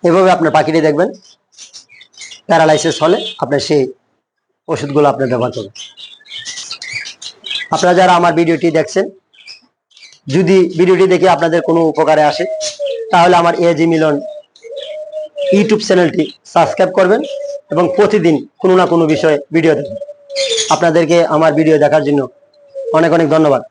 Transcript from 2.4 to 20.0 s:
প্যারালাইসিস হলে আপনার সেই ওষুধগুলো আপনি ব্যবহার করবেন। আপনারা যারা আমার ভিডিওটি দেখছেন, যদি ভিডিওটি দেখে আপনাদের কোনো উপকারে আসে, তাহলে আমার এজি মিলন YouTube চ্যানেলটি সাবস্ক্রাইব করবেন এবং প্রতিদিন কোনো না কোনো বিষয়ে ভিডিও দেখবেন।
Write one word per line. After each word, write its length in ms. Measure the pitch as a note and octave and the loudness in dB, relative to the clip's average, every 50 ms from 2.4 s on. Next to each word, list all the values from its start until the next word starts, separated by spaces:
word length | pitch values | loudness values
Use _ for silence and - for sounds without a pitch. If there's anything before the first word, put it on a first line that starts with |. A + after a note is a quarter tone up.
| _ - | _ -2
প্যারালাইসিস 480 | - E3 D#3+ D#3 D#3 D3+ D3+ E3 D3+ - D#3 | 0 2 4 2 2 2 0 -2 -2 0 0
হলে 140 | D#3+ F#3 A#3 - - - - - | 0 0 0 -2 -8 -8 -10 -6
আপনার 180 | - D3 C#3+ C3 - | -4 -4 -4 -2 0
সেই 160 | D#3 D3 C3 B2+ - _ _ _ _ _ _ _ _ _ _ _ _ _ _ - | 0 0 0 -2 -6 _ _ _ _ _ _ _ _ _ _ _ _ _ _ -8
ওষুধগুলো 400 | E3 C3+ C#3+ C#3+ C#3 D3 D3 D3 | -8 -6 -6 -4 0 2 2 2
আপনি 120 | - - C#3+ B2 | 2 0 -2 -2
ব্যবহার 200 | B2 B2 A#2 B2 - | -2 -2 -2 -4 -6
করবেন। 180 | - G#2+ G2 _ - - - _ - - - - _ _ _ - - - - - - - - - - - - - - - - - _ - - - _ _ - - - - - - | -8 -12 -14 _ -20 -20 -20 _ -20 -20 -20 -20 _ _ _ -20 -16 -16 -14 -14 -14 -14 -16 -16 -16 -16 -14 -14 -14 -14 -14 -18 _ -20 -20 -20 _ _ -12 -10 -10 -8 -6 -4
আপনারা 200 | D#3 - F3+ F3+ F3+ | -2 0 2 4 4
যারা 140 | F#3 F3+ F3+ E3+ | 4 4 4 4
আমার 140 | F3 F3 D#3+ D#3+ | 4 2 2 2
ভিডিওটি 280 | E3+ D#3+ E3+ D#3 E3+ E3+ D3 D#3+ | 0 0 0 0 0 0 0 0
দেখছেন, 280 | D3+ D3+ - F#3+ G3+ - - _ _ _ _ _ - - - _ _ _ _ _ _ _ _ _ - - _ _ _ - C3 | -2 -2 -2 -4 -4 -4 -8 _ _ _ _ _ -20 -20 -20 _ _ _ _ _ _ _ _ _ -20 -20 _ _ _ -4 0
যদি 220 | E3 F#3+ E3 G3 F#3+ F3+ - - D#3+ | 0 2 4 4 4 4 2 2 0
ভিডিওটি 260 | - E3+ F#3 E3+ F#3+ F#3 F3+ | 2 2 4 4 4 2 2
দেখে 140 | F3 D3+ F#3 E3+ | 2 4 2 2
আপনাদের 240 | D3 E3 E3 D#3+ F3 - - | 2 0 0 0 0 0 0
কোনো 120 | E3 E3 E3 D#3+ | 0 2 2 0
উপকারে 320 | D3+ D#3 D#3+ D3 D#3 D3 D3+ D3+ | 0 0 2 2 4 4 4 2
আসে, 120 | - - - D#5+ D#5+ - - - - - - - - - - - | 0 -2 -4 -6 -6 -8 -8 -10 -10 -8 -8 -8 -6 -8 -6 0
তাহলে 240 | - F3+ F3 F3+ F#3 E3+ | 2 4 4 4 4 4
আমার 120 | E3+ E3+ E3+ D#3+ E3+ E3+ | 2 2 0 0 0 0
এজি 180 | E3+ D3 E3 E3 E3 | 0 2 0 0 0
মিলন 220 | D#3+ D#3+ D#3 D3 C#3+ - - - - - _ _ _ _ A#4 B4+ C#5 - D#5 D#5 D#5 D#5 D#5 D#5 D#5 D#5 - _ - C#5+ C#5 F#3 | 0 0 0 0 -2 -6 -10 -16 -18 -20 _ _ _ _ -16 -16 -14 -14 -14 -14 -14 -14 -12 -12 -12 -12 -12 _ -8 -4 0 0
YouTube 280 | G3+ G#3 - G#3+ G#3+ G#3+ - | 0 2 2 0 -2 0 0
চ্যানেলটি 360 | G3+ F#3 F3+ D#3+ - F3 D#3 - - _ _ - - | 2 2 2 0 0 -2 -6 -6 -6 _ _ -4 0
সাবস্ক্রাইব 380 | E3+ E3 - - - F#3+ - F#3+ - | 0 0 0 0 -2 -2 -2 2 0
করবেন 240 | F#3+ F3+ G3+ B3 D4+ C#5 - - - C#5+ - - _ _ - | 2 2 2 0 -2 -6 -8 -10 -10 -10 -12 -14 _ _ -2
এবং 100 | D#3 F3 E3 - - | -2 -2 -2 2 2
প্রতিদিন 380 | - G3 G#3 G#3 D#3+ E3+ D#3+ C3+ - - _ _ | 0 2 2 0 2 2 0 0 -2 -8 _ _
কোনো 120 | - F#3 F#3 F#3 | 0 2 2 4
না 60 | F3+ E3+ | 2 2
কোনো 120 | E3+ E3+ E3 D#3 D#3 | 2 0 2 0 0
বিষয়ে 240 | C#3+ - E3 D3+ C#3 D3 _ D#3 | 0 0 0 0 0 -4 _ -4
ভিডিও 180 | E3 D#3+ E3 D3+ - | 0 2 2 0 0
দেখবেন। 220 | - - - - | -2 -8 -10 -12